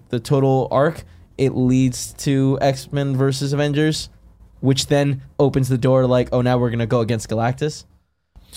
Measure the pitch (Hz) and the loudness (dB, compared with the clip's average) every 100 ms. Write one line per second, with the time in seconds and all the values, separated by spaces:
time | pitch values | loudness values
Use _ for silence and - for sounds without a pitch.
0 | - 120 - 139 135 131 - 131 151 160 | -6 -8 0 2 4 2 2 0 0 -2
1 | - - - - 135 - 127 127 131 123 | -14 -20 -20 -2 -2 2 2 2 2 -2
2 | - - 147 135 135 135 139 135 - 143 | -12 -8 -2 0 2 2 0 -2 -4 -4
3 | 139 131 135 135 139 143 147 143 156 151 | -2 0 0 -2 -4 -2 0 2 0 0
4 | - - - - - - 127 135 - 143 | -8 -18 -20 -20 -20 -4 0 0 2 0
5 | 143 135 - - 139 135 131 131 131 131 | 2 -2 -6 0 0 2 0 0 2 2
6 | 127 123 120 127 123 123 120 117 117 123 | 4 2 0 0 2 2 0 -2 -2 0
7 | 110 117 - 110 117 131 151 - - _ | 0 -2 -4 -4 -2 -2 -6 -8 -18 _
8 | _ _ _ - - | _ _ _ -20 -20